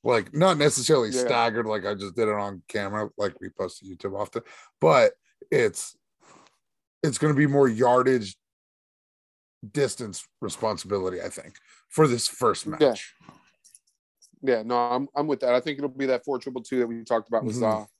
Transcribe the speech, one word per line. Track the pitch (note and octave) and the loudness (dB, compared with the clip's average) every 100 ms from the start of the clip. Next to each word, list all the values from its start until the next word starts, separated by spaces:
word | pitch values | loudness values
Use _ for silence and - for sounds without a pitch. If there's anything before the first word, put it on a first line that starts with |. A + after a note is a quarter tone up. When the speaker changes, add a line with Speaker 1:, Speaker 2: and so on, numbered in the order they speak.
Speaker 1:
Like, | - A#2 F#2 | 2 0 0
not | D3 F#3 D#3+ | 2 2 4
necessarily | D3 - B2 D3 A2 | 2 2 2 2 2
Speaker 2:
Yeah. | B2+ B2+ | -2 0
Speaker 1:
staggered | A#2+ A#2 A2 A2 | 2 0 0 -2
like | G#2+ F#2+ | -4 -4
I | G#2 | -6
just | G2 F#2 | -8 -2
did | G#2+ | 0
it | G#2 | 0
on | G2+ F#2+ _ | -4 -10 _
camera, | G#2+ G2 G#2+ G#2 - | -8 -6 -6 -6 -4
like | G2+ - | -6 -6
we | - | -16
post | - F#2+ - | -8 -8 -8
to | F#2+ | -18
YouTube | F#2 G2 G2 | -10 -8 -6
often, | G#2 A#2 - - - _ | -8 -8 -12 -20 -20 _
but | D#3+ C#3+ A2 - _ _ - | 4 6 4 2 _ _ -2
it's, | C#3+ A2+ - - _ _ _ _ - _ _ _ _ _ _ | 0 0 -2 -14 _ _ _ _ -20 _ _ _ _ _ _
it's | D#3 A#2+ | -4 0
gonna | D3+ | 0
be | C#3+ D3 | 4 4
more | C#3 C3+ | 4 4
yardage | A2 B2 B2 B2+ B2+ G2 - _ _ _ _ _ _ _ _ _ _ _ _ G#2+ | 4 4 6 4 2 -2 -14 _ _ _ _ _ _ _ _ _ _ _ _ -8
distance | C#3+ C3 - A2 F#2+ - _ | -2 -2 -2 -10 -10 -16 _
responsibility, | G#2 - A2 G2+ F#2+ G2+ F#2 F2+ | -10 -4 -4 -4 -4 -4 -2 -6
I | F2+ | -10
think, | - D#2+ - _ _ _ | -12 -18 -20 _ _ _
for | - D#3 | 2 4
this | A#2+ - | 4 -4
first | - A#2+ G2 - | 0 0 0 -6
Speaker 2:
Yeah. | - | 2
Speaker 1:
match. | C#3+ A2 - _ - - _ _ _ _ _ _ _ _ _ _ | 2 2 -10 _ -20 -20 _ _ _ _ _ _ _ _ _ _
Speaker 2:
Yeah, | C3+ A#2 | 0 0
no, | A2 B2 | 0 -2
I'm, | A#2+ B2 C#3 C#3+ | 0 -2 -4 -4
I'm | D3+ | -4
with | C3+ | -2
that. | B2 B2+ | 2 0
I | |
think | D#3 C#3+ | 0 -6
it'll | C#3+ | -6
be | C3 C3+ | -4 0
that | B2+ | 0
four | - B2+ | -2 -6
triple | C3 B2+ | -6 -10
two | A2+ B2+ | -4 0
that | A#2 | 0
we | A#2 | -2
talked | A2+ A#2 G#2+ | -2 -2 0
about | A#2 | -4
with | A#2+ A#2 | -2 -2
Speaker 1:
Mm-hmm. | A2+ | 0
Speaker 2:
Zaha. | A2 G#2 _ | -2 -6 _